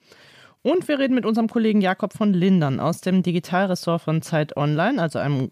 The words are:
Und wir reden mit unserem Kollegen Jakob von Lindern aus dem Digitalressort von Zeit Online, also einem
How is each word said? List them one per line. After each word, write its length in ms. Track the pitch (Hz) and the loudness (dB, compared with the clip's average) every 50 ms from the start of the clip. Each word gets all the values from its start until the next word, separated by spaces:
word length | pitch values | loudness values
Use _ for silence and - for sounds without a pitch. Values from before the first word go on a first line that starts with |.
| _ _ - - - - - - - - _ _ | _ _ -20 -20 -20 -20 -20 -20 -20 -20 _ _
Und 260 | - 240 330 370 - - | -2 0 0 0 0 -2
wir 100 | 294 269 | -2 0
reden 160 | 269 254 254 | 0 0 0
mit 100 | 247 - | 0 0
unserem 240 | 214 226 233 226 220 | 0 0 0 0 0
Kollegen 320 | - 233 220 220 208 214 | 0 0 0 2 2 2
Jakob 320 | 190 180 190 - 214 202 | 2 2 0 -2 -4 -6
von 220 | - - 220 208 190 | -2 0 0 2 2
Lindern 460 | 175 175 196 190 175 147 135 135 - | 4 4 4 4 4 2 0 0 0
aus 200 | - 156 170 - | -2 -2 -2 -2
dem 220 | - 185 185 185 | -2 0 0 0
Digitalressort 800 | 170 180 165 175 - - 185 185 202 185 180 - - 170 170 165 | 0 0 -2 -2 -4 -2 -2 0 0 0 -2 -4 -2 -2 -2 -2
von 180 | - 160 156 160 | -2 -2 -2 -2
Zeit 380 | - - 170 151 156 - - - | -2 -2 -2 -2 -2 -2 -2 -2
Online, 420 | 151 147 151 156 180 220 294 220 | -2 0 0 0 0 0 0 -2
also 180 | 170 147 - 104 | -2 -2 -2 -4
einem 300 | 98 143 143 131 131 - | -2 -2 -2 -2 -2 -4